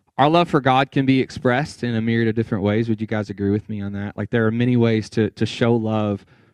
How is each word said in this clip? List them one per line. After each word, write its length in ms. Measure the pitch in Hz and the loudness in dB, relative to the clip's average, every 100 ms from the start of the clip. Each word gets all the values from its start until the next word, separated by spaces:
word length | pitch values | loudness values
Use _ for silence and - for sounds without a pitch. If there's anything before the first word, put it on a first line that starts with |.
| _ - | _ 0
our 140 | 143 | 4
love 180 | 170 170 | 4 4
for 140 | 156 | 2
God 300 | 131 131 139 | 2 2 2
can 160 | 139 135 | 0 2
be 140 | 135 | 2
expressed 600 | - - 127 123 156 - | 0 -2 0 0 -2 -6
in 120 | 120 113 | -4 -2
a 60 | |
myriad 260 | 113 117 113 | 0 0 0
of 80 | 110 | 0
different 280 | 113 107 | -2 -2
ways. 240 | 101 107 117 | 0 0 0
Would 140 | 107 | -2
you 60 | 110 | -4
guys 240 | 110 104 | -4 -6
agree 180 | 98 101 | -4 0
with 180 | 104 - | 0 -2
me 140 | 104 | -10
on 120 | 98 | -8
that? 220 | 101 101 - | -8 -10 -8
Like, 140 | 107 | -4
there 160 | 120 110 | 0 0
are 60 | |
many 260 | 113 123 123 | 2 2 2
ways 320 | 117 110 107 | 2 2 -2
to, 200 | - 107 | -2 -2
to 140 | - 110 | -2 -6
show 280 | - 120 120 | 0 0 2
love 480 | 110 110 107 101 - _ _ | 0 -2 -2 -4 -8 _ _